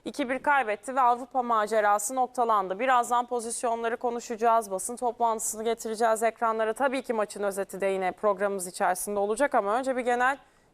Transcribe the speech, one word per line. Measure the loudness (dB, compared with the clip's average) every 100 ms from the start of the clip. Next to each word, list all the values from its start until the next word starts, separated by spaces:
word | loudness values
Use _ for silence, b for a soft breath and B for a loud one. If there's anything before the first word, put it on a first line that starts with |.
| -12
iki | -6 -4
bir | -2
kaybetti | 2 2 2 -4 -4 2
ve |
Avrupa | 2 2 -2 -4
macerası | 0 2 2 2 4 2 0 -2
noktalandı. | -2 0 2 2 0 -2
Birazdan | 2 2 4 0 0
pozisyonları | -4 -4 -4 -2 -2 -2 -2
konuşacağız, | -4 -4 -8 0 4 4 2
basın | -6 -6 -4
toplantısını | -4 0 0 0 -4 -4
getireceğiz | -2 -2 -4 0 2 4
ekranlara. | 0 0 -2 0 -2
Tabii | 0 0 -2
ki | -2
maçın | -2 -2 -2
özeti | -4 -2 -6 -2
de | -2
yine | 0 -2
programımız | 0 0 2 -2 -2 -6
içerisinde | -2 0 0 -2 -2
olacak | -2 0 2 2
ama | 0 0
önce | 0 -2
bir |
genel | 0 2 2 0 b b b